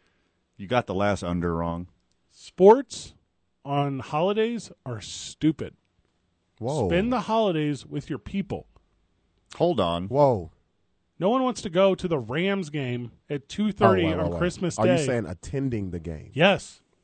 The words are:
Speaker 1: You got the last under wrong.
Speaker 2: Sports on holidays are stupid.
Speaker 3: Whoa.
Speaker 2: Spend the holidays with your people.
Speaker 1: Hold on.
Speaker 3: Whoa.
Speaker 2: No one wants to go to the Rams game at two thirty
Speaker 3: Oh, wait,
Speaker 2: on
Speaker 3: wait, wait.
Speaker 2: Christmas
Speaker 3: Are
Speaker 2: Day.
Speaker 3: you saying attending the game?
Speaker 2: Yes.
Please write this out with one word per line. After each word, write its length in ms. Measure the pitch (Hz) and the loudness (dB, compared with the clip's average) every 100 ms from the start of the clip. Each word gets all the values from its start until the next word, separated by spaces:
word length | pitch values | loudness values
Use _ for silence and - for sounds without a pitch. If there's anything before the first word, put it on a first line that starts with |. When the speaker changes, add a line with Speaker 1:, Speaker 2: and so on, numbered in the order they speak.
| _ _ _ _ _ - | _ _ _ _ _ -16
Speaker 1:
You 80 | 95 | -2
got 200 | 123 113 | 0 0
the 80 | |
last 280 | 92 101 95 | 0 0 0
under 300 | 87 87 85 82 | -2 -2 0 0
wrong. 320 | 85 85 90 _ _ _ _ | -2 -4 -10 _ _ _ _
Speaker 2:
Sports 840 | _ - - 190 247 269 - - - _ _ _ _ | _ -14 6 8 8 4 -14 -16 -20 _ _ _ _
on 340 | 143 143 143 135 | -4 -2 -2 -4
holidays 720 | - 151 185 208 220 240 - - - | -6 -2 0 0 -2 -4 -10 -16 -12
are 140 | 113 | -10
stupid. 720 | - - - - 151 - 98 - _ _ _ _ _ _ _ _ | -10 -12 -14 -2 0 0 -6 -12 _ _ _ _ _ _ _ _
Speaker 3:
Whoa. 300 | 110 151 110 | -4 0 2
Speaker 2:
Spend 240 | 170 226 | 2 2
the 100 | 247 | -2
holidays 600 | 165 220 214 160 151 139 | 0 2 2 2 -2 -4
with 240 | 151 147 - | -8 -10 -8
your 100 | 135 | -8
people. 460 | - 98 - 95 - _ _ _ _ _ _ _ _ - | -6 -6 -6 -8 -10 _ _ _ _ _ _ _ _ -2
Speaker 1:
Hold 220 | 170 143 | 0 2
on. 260 | 87 85 95 | 0 0 0
Speaker 3:
Whoa. 440 | 131 143 110 82 - _ _ _ _ _ - | 4 4 4 -4 -14 _ _ _ _ _ -4
Speaker 2:
No 100 | 175 | 0
one 140 | 254 | 2
wants 180 | 254 - | 0 -2
to 60 | 208 | -2
go 240 | 170 196 | 2 4
to 140 | 185 185 | 2 0
the 100 | 156 | -2
Rams 520 | 110 135 190 196 156 | -2 -2 0 -2 -4
game 420 | 147 131 120 120 - - | -4 -4 -4 -6 -14 -10
at 180 | 147 - | -10 -8
two 260 | - 208 | -4 -2
thirty 320 | - 196 185 | 2 4 4
Speaker 3:
Oh, 20 | 165 | 2
wait, 60 | |
Speaker 2:
on 80 | 160 | 0
Speaker 3:
wait, 80 | 165 | -2
wait. 60 | 170 | -2
Speaker 2:
Christmas 400 | 175 - 175 - | -2 -2 -4 0
Speaker 3:
Are 80 | 113 | 2
Speaker 2:
Day. 120 | 170 | 4
Speaker 3:
you 60 | |
saying 220 | 139 120 87 | 2 0 -2
attending 640 | 87 - 135 135 113 98 | -8 -8 -4 -2 -2 -4
the 80 | 85 | -6
game? 320 | 82 80 82 | -8 -10 -8
Speaker 2:
Yes. 480 | 127 180 175 - - _ _ | 2 4 2 -4 -20 _ _